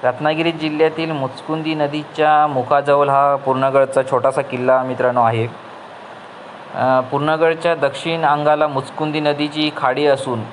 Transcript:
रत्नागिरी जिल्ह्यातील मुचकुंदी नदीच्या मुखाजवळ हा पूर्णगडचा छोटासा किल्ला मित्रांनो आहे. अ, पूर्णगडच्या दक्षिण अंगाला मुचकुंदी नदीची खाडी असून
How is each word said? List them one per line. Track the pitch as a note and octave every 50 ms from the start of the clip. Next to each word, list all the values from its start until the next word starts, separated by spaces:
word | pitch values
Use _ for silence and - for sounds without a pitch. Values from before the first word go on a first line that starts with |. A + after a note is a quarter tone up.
| -
रत्नागिरी | B2 A#2+ B2 D3+ D3+ D#3 D#3 E3 E3+
जिल्ह्यातील | E3 D#3 D#3 D#3 D3+ D3+ D#3+ D#3+ D#3 D#3+ D#3+ D#3+
मुचकुंदी | D#3+ C#3+ C3 B2+ C3 - - - D#3 D#3+ D#3 D#3 D#3
नदीच्या | D3+ D3 C#3+ D3 D3+ D3 - - - D3+ D3+ D3+ D3+ D3+
मुखाजवळ | D3+ C#3 C3 A#2+ - D3 C#3+ C#3+ C#3+ C#3+ C#3+ C#3+ C#3+
हा | C#3 C#3 C#3+ C#3+ C#3
पूर्णगडचा | C#3 C3+ C3 C3 C3 C3+ C3+ C3+ C#3 C3+ C3+ - C3+
छोटासा | C3 C3 C3+ B2 A#2 C3+ C3 D3
किल्ला | C#3 - C3 B2 B2 B2+ C3 C3
मित्रांनो | B2+ C3 B2+ B2 B2+ B2 B2 B2
आहे. | A#2 A2+ A2+ A2+ A2+ A#2 A2+ - - - - - - - - - - - - - - - - - - - - - - - -
अ, | - B2 C3 C3 C3
पूर्णगडच्या | B2 A2+ C#3+ C#3+ C#3+ D#3 D#3 D#3 E3 E3 E3 D#3+ E3 E3+ E3
दक्षिण | B2 C#3+ C#3 C3+ - - E3+ E3 E3 D#3+
अंगाला | C#3+ D3 D3 D3 D3+ D3+ D3+ D#3
मुचकुंदी | D3+ C#3 C3 - - - - D#3 D3+ D3 D#3
नदीची | D3+ D3 D3 D3 D3 D3 D3 D#3 D#3 D3+ D3
खाडी | - C#3+ B2+ C3 C#3 D3
असून | D3 C#3 C3 - C3 B2+ A2+ A2 -